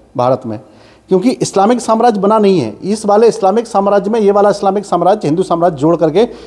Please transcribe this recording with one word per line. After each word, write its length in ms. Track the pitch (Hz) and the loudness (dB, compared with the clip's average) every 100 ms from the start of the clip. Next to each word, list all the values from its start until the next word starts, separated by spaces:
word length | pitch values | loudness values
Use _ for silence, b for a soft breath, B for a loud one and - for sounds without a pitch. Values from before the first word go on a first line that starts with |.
| _ - | _ -4
भारत 260 | 123 131 117 | -2 -2 -4
में, 140 | 107 - b b b - | -12 -14 b b b -2
क्योंकि 220 | 185 220 | 0 0
इस्लामिक 500 | - - 202 202 247 | -2 -2 0 2 0
साम्राज्य 400 | - 220 247 208 | 0 0 2 0
बना 180 | 202 220 | 0 2
नहीं 220 | 202 185 | 2 2
है। 100 | 113 | -2
इस 360 | - 180 214 202 | -6 -6 -4 0
वाले 220 | 208 226 | 2 2
इस्लामिक 380 | - 190 214 233 | 2 0 0 -2
साम्राज्य 440 | 196 196 202 190 | -2 0 0 0
में 100 | 233 | 0
ये 120 | 202 | 2
वाला 180 | 202 208 | 2 2
इस्लामिक 360 | 202 196 190 196 | 0 -2 -4 -2
साम्राज्य, 420 | 175 170 214 160 | 0 0 0 0
हिंदू 140 | 165 | -2
साम्राज्य 340 | 185 170 175 151 | -2 0 0 0
जोड़ 200 | 151 170 | 0 2
करके 320 | 160 156 233 B | 0 0 0 B